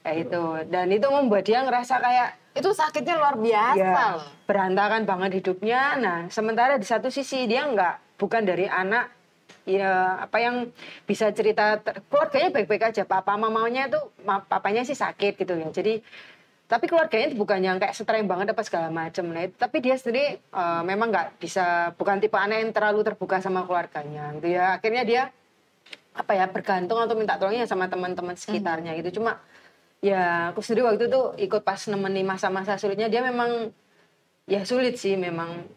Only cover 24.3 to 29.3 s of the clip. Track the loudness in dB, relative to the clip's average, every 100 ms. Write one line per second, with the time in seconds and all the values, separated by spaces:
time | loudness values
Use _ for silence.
24.3 | -6 -2 2 2 2 0 0 2 0 0
25.3 | _ _ _ _ _ _ -20 _ -10 0
26.3 | 2 2 -2 -2 -2 0 0 0 0 0
27.3 | 0 0 0 -2 -2 -2 -2 -4 -6 -6
28.3 | -8 -6 -4 -2 -4 -4 -6 -6 -2 -4